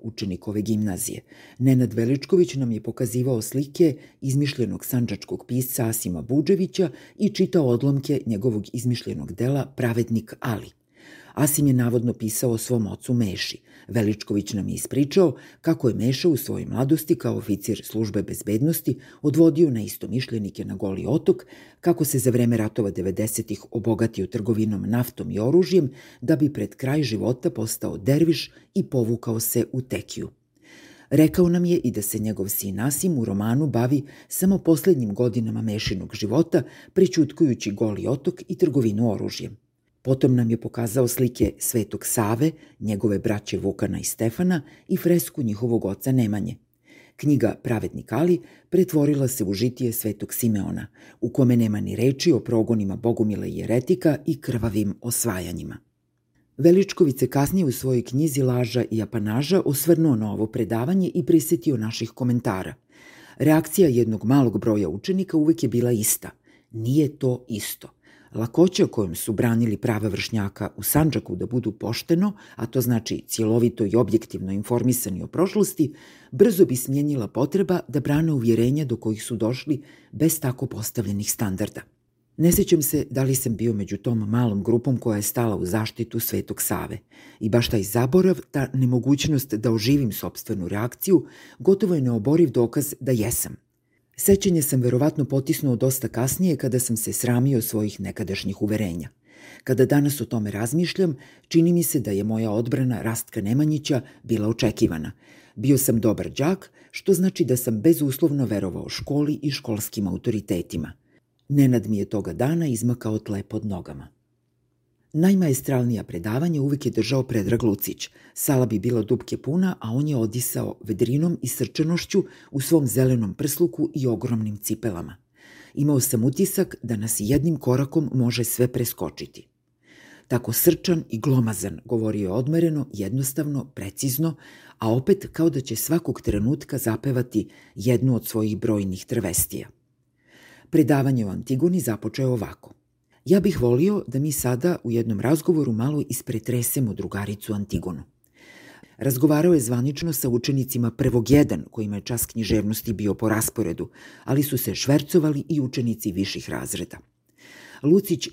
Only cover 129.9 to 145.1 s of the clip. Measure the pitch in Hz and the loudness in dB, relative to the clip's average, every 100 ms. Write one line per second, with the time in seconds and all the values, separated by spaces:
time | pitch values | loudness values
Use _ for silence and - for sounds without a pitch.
129.9 | - - - - 120 - 117 175 160 - | -20 -20 -18 -4 -4 -2 0 4 4 2
130.9 | 165 - 113 143 131 113 95 95 78 - | 0 -2 -4 2 2 2 0 -6 -8 -4
131.9 | 117 110 104 95 104 127 165 170 151 123 | -2 0 -2 -2 -2 0 2 2 0 -6
132.9 | 101 98 127 135 - 147 139 - - 95 | -6 -4 -4 -4 -4 -4 -4 -8 -10 -12
133.9 | - 139 135 165 156 - - - - 110 | -6 -4 -2 -2 -4 -14 -20 -20 -6 0
134.9 | 127 131 190 - - 165 139 127 113 - | 0 2 0 0 0 0 0 -4 -6 -2
135.9 | 165 160 - - 104 110 151 - 143 120 | -2 -2 -6 -2 -2 0 -2 -4 -6 -2
136.9 | 107 139 127 123 160 - - - - 107 | -2 -2 -2 -2 -2 -4 -8 -20 -4 2
137.9 | 120 131 117 - 110 110 104 117 104 98 | 2 4 2 0 -2 -2 -2 -2 0 -2
138.9 | 92 - 117 95 - - - - _ _ | -6 -4 -4 -2 -2 -4 -6 -12 _ _
139.9 | _ _ _ _ - - - _ 156 147 | _ _ _ _ -20 -20 -20 _ 2 4
140.9 | 143 135 131 104 90 90 131 170 180 120 | 4 4 2 0 -4 -4 0 2 2 -2
141.9 | 107 110 - 131 120 98 - - - _ | -4 -4 -2 0 0 -4 -12 -20 -20 _
142.9 | _ _ _ - 196 196 147 123 123 185 | _ _ _ 2 4 4 2 2 4 4
143.9 | 208 - 131 151 139 123 123 175 175 - | 2 -2 -2 -2 -2 -2 0 0 0 -2
144.9 | 117 113 | -2 0